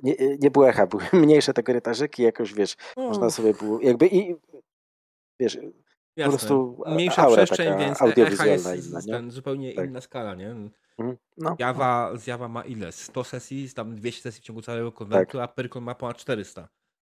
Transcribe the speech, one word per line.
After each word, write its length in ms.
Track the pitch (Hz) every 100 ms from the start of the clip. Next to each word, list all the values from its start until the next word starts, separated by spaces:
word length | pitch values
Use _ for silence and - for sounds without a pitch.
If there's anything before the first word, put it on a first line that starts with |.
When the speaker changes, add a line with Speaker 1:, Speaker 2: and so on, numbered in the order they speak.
Speaker 1:
nie, 100 | 131 -
y, 160 | 135 139
nie 100 | 139
było 180 | 135 135
echa, 180 | 110 98
<laughs> 20 |
były 120 | 104 -
mniejsze 400 | 185 151 151 139
te 100 | 131
korytarzyki, 600 | 117 120 117 117 143 -
jakoś, 300 | 117 - 107
wiesz, 220 | 104 95 - - -
można 300 | 262 208 117
Speaker 2:
O. 40 |
Speaker 1:
sobie 220 | 107 110
było, 280 | 104 107 113
jakby 260 | 127 120 175
i, 280 | 185 196 170 _ 139 _ _ _ _ _ _ _ -
wiesz, 180 | 120 -
po 40 | - - _ _ _ -
Speaker 2:
Jasne. 200 | 143 135
Speaker 1:
prostu 460 | 107 139 127 123 -
a-, 60 |
Speaker 2:
Mniejsza 300 | 160 175 170
Speaker 1:
aura 120 | 233 220 190
Speaker 2:
przestrzeń, 220 | 185 165
Speaker 1:
taka 120 | 147
Speaker 2:
więc 220 | 143 139
e-, 40 | 127
echa 0 |
Speaker 1:
audiowizualna 680 | 117 113 185 151 92 90 90
Speaker 2:
jest 140 | 85
Speaker 1:
inna, 120 | 85
Speaker 2:
z-, 40 | 98
Speaker 1:
nie? 80 |
Speaker 2:
ten, 180 | 120 120
zupełnie 420 | 123 135 139 131
Speaker 1:
Tak. 160 | - 92
Speaker 2:
inna 120 | 127
skala, 340 | - 131 110 92
nie? 140 | 101
Speaker 1:
Mhm. 220 | 117 104 _ _ -
No, 180 | 117 127 _ -
no. 180 | 160 165
Speaker 2:
Zjawa, 640 | 123 127 131 120 113 113
Zjawa 300 | 120 120 120
ma 160 | 117
ile? 280 | - 113 101
Sto 320 | - - -
sesji, 460 | 123 127 - 135 135
tam 220 | - 110 110
dwieście 260 | 117 117
sesji 200 | 123 110
w 40 | -
ciągu 160 | 113
całego 300 | 113 117 117
konwentu, 460 | 113 104 104 92 135
Speaker 1:
Tak. 120 | 120
Speaker 2:
a 40 |
Pyrkon 300 | - 123 127
ma 120 | 120 123
ponad 220 | 123 120
czterysta. 520 | - 117 95 - - _ _ _ _